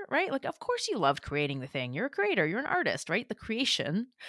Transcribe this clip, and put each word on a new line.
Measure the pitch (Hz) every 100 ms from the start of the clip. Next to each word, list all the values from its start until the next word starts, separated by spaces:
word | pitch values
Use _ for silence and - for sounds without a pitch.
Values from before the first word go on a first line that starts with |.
| 403
right? | 294 381
Like, | 269 -
of | -
course | - 494 -
you | 285
loved | 143 143
creating | - 143 147 135
the | 131
thing. | 143 123
You're | 131 269
a |
creator, | - 403 269 156
you're | 208
an | 285
artist, | 359 202 98 -
right? | 185 -
The |
creation, | - - 220 262 - 123 180 254 _